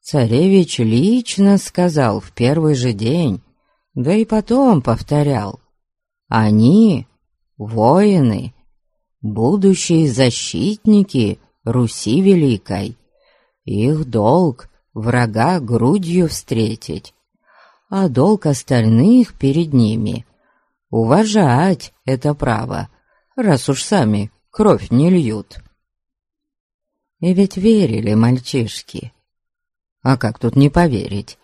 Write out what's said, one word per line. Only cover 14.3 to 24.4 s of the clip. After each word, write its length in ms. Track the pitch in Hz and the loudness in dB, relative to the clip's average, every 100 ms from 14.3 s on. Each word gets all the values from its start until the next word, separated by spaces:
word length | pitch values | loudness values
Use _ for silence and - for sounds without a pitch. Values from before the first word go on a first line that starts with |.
| 160 170 120 - _ _ | 2 0 -4 -20 _ _
врага 640 | - 110 123 117 107 139 180 | -8 -4 -2 -2 0 -2 -2
грудью 680 | 113 117 120 202 170 175 165 | -2 0 0 0 0 0 -2
встретить, 840 | - - 226 226 110 - 80 - _ _ _ _ _ _ _ _ | -4 -6 -4 -4 -6 -10 -12 -14 _ _ _ _ _ _ _ _
а 220 | 196 185 | -2 0
долг 380 | 117 170 214 156 | 2 2 2 0
остальных 920 | 131 - 127 110 113 185 247 233 - | -4 -2 0 2 4 6 4 2 -2
перед 360 | 139 147 165 | -2 -2 0
ними — 520 | 135 110 110 104 113 - _ _ _ _ _ _ | 0 0 -2 -6 -8 -14 _ _ _ _ _ _
уважать 1040 | 110 113 160 220 214 151 123 185 180 - _ | -4 2 2 2 0 2 2 0 -2 -8 _
это 280 | - 131 147 | -6 -4 -4
право, 560 | 147 127 107 - - - _ _ _ _ | -4 -4 -4 -6 -10 -12 _ _ _ _
раз 340 | - 220 135 - | -4 0 0 -2
уж 140 | 135 | -6
сами 480 | - 202 110 104 101 _ | -2 0 0 -2 -4 _